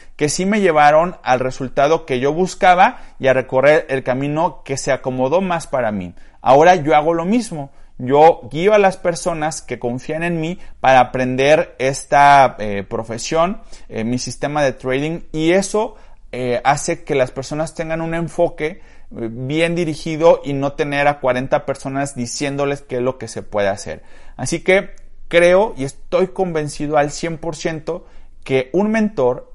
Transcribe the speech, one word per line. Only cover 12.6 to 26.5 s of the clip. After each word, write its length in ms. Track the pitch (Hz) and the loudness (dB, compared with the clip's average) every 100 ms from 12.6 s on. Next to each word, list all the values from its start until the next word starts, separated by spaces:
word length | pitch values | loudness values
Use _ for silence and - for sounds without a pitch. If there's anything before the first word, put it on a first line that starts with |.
eh, 240 | 107 101 95 | -6 -6 -6
profesión, 760 | 113 113 113 - 160 175 220 - - - | -6 -6 -8 -4 -2 -2 -4 -12 -18 -12
eh, 160 | 110 | -6
mi 160 | 113 123 | -4 -4
sistema 420 | - - 143 151 | -6 -8 -4 0
de 100 | 139 | -2
trading, 500 | 123 131 131 151 165 - | -2 -4 -2 -4 -6 -8
y 180 | 156 160 | -2 2
eso, 460 | 185 196 214 220 - - - - | 2 0 -4 -4 -8 -20 -20 -14
eh, 300 | 123 127 120 | -6 -4 0
hace 400 | 131 147 - 165 | 2 0 0 -6
que 140 | - 143 | -2 0
las 160 | 127 | 0
personas 420 | - 127 147 160 | -4 -8 -6 -6
tengan 260 | - 160 160 | -8 -6 -6
un 140 | 165 | -4
enfoque, 520 | 165 165 - 170 - 151 | -6 -4 -2 -2 -2 -8
eh, 100 | - - - - | -8 -20 -20 -16
bien 640 | - 113 113 131 151 165 | -10 -10 -8 -6 -2 0
dirigido 680 | 170 165 147 165 156 165 185 | 0 -4 -4 -6 2 4 4
y 80 | 139 | 0
no 220 | 139 139 | -4 -4
tener 340 | 143 147 143 143 | -2 -2 0 0
a 100 | 143 | 0
cuarenta 480 | 127 123 135 147 143 | 0 -2 0 -2 -2
personas 480 | 135 139 135 139 | -8 -6 -6 -6
diciéndoles 680 | - 120 - 143 139 143 139 | -6 -8 -6 -6 -2 -2 -4
qué 160 | - 127 | -6 -4
es 40 | |
lo 160 | 127 127 | -4 -4
que 80 | 113 | -8
se 160 | 110 | -12
puede 240 | - 104 101 | -6 -2 -2
hacer. 380 | 101 - 78 - - - - | -2 -8 -14 -16 -18 -16 -10
Así 240 | 127 165 | -6 -4
que 340 | - 190 196 - - - - | 0 0 0 -12 -18 -16 -2
creo 480 | 175 175 185 220 - | 4 4 4 2 -4
y 60 | |
estoy 460 | 135 - - 180 190 | -10 -10 -4 -2 -2
convencido 720 | - 185 | -2 -4